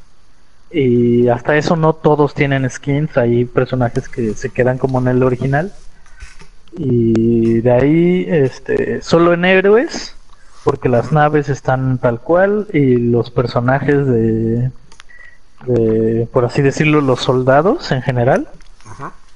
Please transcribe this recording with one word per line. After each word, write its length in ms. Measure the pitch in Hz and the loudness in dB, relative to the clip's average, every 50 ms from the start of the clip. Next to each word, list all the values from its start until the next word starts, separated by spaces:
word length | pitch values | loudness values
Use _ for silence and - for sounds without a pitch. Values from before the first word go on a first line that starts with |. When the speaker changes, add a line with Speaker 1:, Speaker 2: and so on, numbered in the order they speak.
| - - - - - - - - - - - - - - | -20 -20 -20 -20 -20 -20 -20 -20 -20 -20 -20 -20 -16 -8
Speaker 1:
Y 560 | - 160 135 123 120 120 120 120 117 120 120 120 | -2 0 2 2 2 2 2 2 4 4 4 2
hasta 300 | 120 123 - - 151 151 | 2 0 0 0 0 2
eso 180 | 151 - 180 | 2 2 0
no 180 | 160 156 156 160 | 2 2 0 0
todos 400 | - - 156 151 143 147 143 - | 2 2 2 2 4 2 0 0
tienen 360 | - 147 139 139 135 131 127 | 0 0 0 0 0 -2 -2
skins. 480 | - - - 143 139 143 156 160 - 135 | -4 -6 -4 -2 -2 0 -2 -2 0 0
Hay 260 | 120 120 120 120 123 | 0 2 2 0 0
personajes 640 | 117 - 131 127 - 131 127 123 117 - 131 - - | -2 0 -2 -2 -2 0 -2 -2 -2 -2 -4 -8 -6
que 260 | - - 117 107 104 | -6 -4 -4 -4 -4
se 140 | - - 123 | -4 -8 -6
quedan 280 | - - 123 127 127 127 | -2 0 0 0 0 0
como 220 | - 135 131 127 | -2 -2 0 0
en 100 | 127 127 | 0 2
el 120 | 127 127 127 | 2 2 2
original. 500 | 127 123 117 127 139 135 143 175 202 - - - - - - - - - - - - - - - - - - - - - | 2 0 0 -2 -2 -2 -2 -2 -4 -8 -14 -16 -16 -16 -18 -18 -20 -18 -18 -18 -16 -16 -18 -18 -18 -20 -20 -20 -16 -12
Y 880 | - 156 131 123 120 117 113 110 113 113 117 117 117 113 113 113 113 | -8 -4 -2 0 0 2 2 2 2 2 2 2 2 2 2 2 2
de 120 | 110 123 | 2 2
ahí, 540 | 120 123 135 143 156 165 170 175 180 185 180 180 | 2 4 4 4 4 4 2 2 2 0 0 0
este, 720 | 180 156 135 127 - - - - 127 - - - 117 120 | 0 0 0 0 -2 -6 -6 -4 -2 -2 -2 -2 -4 -6
solo 320 | - - - 165 170 170 175 | -4 0 2 4 4 4 2
en 100 | 170 175 | 2 2
héroes, 720 | 185 190 185 185 202 208 233 302 330 - - - - - - - - - - - - - - - | 2 2 4 4 4 4 4 2 0 -6 -10 -12 -14 -16 -18 -18 -20 -20 -20 -20 -20 -14 -8 -4
porque 240 | - 139 - - 135 | -4 -4 -2 0 0
las 240 | 123 120 113 - | 0 0 0 0
naves 380 | 156 151 147 151 151 151 139 139 | 2 2 2 2 2 0 0 -2
están 480 | 135 - - - 131 131 131 131 131 123 | -4 -6 -2 -2 -2 -2 0 -2 -2 0
tal 240 | - 123 117 113 | 0 -2 -2 -2
cual 460 | - - 165 175 190 196 208 214 202 - | -2 0 2 2 2 2 0 -2 -4 -2
y 240 | - 147 143 131 123 | -2 0 2 2 2
los 340 | 120 120 120 120 156 147 - | 2 2 2 0 0 0 -2
personajes 760 | - 131 123 117 - 123 120 127 131 139 139 143 147 143 143 135 | -2 -2 -2 -2 -2 -2 0 0 0 0 0 0 0 2 2 2
de... 640 | 123 113 113 110 110 113 113 113 113 120 127 131 - - - - - - - - - - - - - - - - - - - | 2 2 2 2 0 0 0 0 0 0 -2 -4 -4 -8 -18 -20 -20 -20 -20 -20 -20 -20 -20 -20 -20 -20 -20 -20 -20 -12 -4
de, 640 | 127 123 113 113 110 110 113 113 113 113 113 117 117 | -2 0 0 2 2 2 2 0 0 0 0 -2 -2
por 140 | - 135 120 | -2 -2 -2
así 160 | 117 - - | 0 0 0
decirlo, 400 | 139 139 131 - 156 151 151 151 | 0 0 2 2 2 2 2 2
los 180 | 143 131 127 - | 2 2 0 0
soldados 720 | - - 127 127 127 127 131 143 160 196 269 349 - - | 0 0 0 2 2 4 4 4 4 2 0 -2 -2 -4
en 100 | 147 127 | -4 -4
general, 460 | 113 135 127 123 117 127 156 226 311 - - - - - - - - 104 | -4 -4 -2 0 0 0 0 0 -2 -6 -12 -18 -20 -20 -20 -20 -20 -18
Speaker 2:
Ujú. 220 | 104 - 139 170 - - - - - | -16 -14 -14 -14 -16 -16 -20 -20 -16